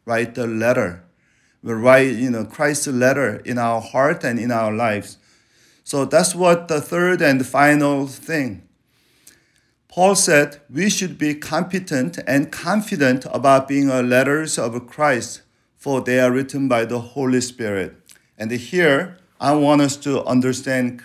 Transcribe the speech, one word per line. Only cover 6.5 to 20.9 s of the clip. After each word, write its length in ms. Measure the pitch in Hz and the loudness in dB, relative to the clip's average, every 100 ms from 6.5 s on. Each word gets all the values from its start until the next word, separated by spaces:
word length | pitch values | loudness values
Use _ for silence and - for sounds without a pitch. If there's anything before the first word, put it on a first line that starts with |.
| 170 175 | 2 0
the 120 | 151 | -4
third 420 | - 170 180 180 | -2 -2 0 2
and 240 | 156 131 127 | 2 2 0
final 600 | 135 147 147 143 139 139 | 2 4 4 2 -2 -4
thing. 640 | - - 160 123 90 - _ _ _ _ _ - _ _ _ _ _ _ | -10 -8 -6 -6 -10 -18 _ _ _ _ _ -20 _ _ _ _ _ _
Paul 280 | - 190 196 | 2 2 4
said, 460 | - 147 143 - _ | 4 4 4 -4 _
"We 200 | 135 202 | -4 -2
should 280 | - 180 139 | -2 -6 -4
be 180 | 151 147 | -4 -4
competent 840 | - 156 180 190 - 135 147 - - | -6 -4 -4 -6 -4 -4 -4 -6 -2
and 260 | 139 151 | -2 -2
confident 760 | - 170 214 214 170 139 127 - | -6 -2 -2 -2 0 2 0 -2
about 360 | 120 135 135 135 | 0 4 4 4
being 220 | 139 139 | 0 2
a 120 | 127 | 0
letters 560 | 123 123 135 151 156 - | 2 2 2 0 -4 -4
of 300 | 117 120 123 | -4 -6 -10
Christ, 540 | - 147 120 - - _ _ _ _ | -2 0 0 -4 -14 _ _ _ _
for 260 | 143 131 | -4 -4
they 180 | 123 127 | 0 2
are 120 | 127 | 2
written 360 | 127 135 143 139 | 2 -2 -2 0
by 180 | 117 113 | 0 0
the 140 | 120 | -4
Holy 420 | 113 143 131 127 | -6 -4 0 0
Spirit." 540 | 123 - 107 98 85 - _ - _ - | -2 -6 -6 -4 -6 -10 _ -20 _ -12
And 120 | 110 | -8
here, 680 | 120 - 180 160 139 185 - _ - | -8 -4 2 4 2 0 -12 _ -4
I 140 | 135 | 0
want 280 | 151 143 147 | 2 4 4
us 160 | 139 - | 2 -2
to 260 | 143 135 | -4 -2
understand 800 | - 127 127 127 139 131 123 | 0 2 2 -2 -4 -2 -2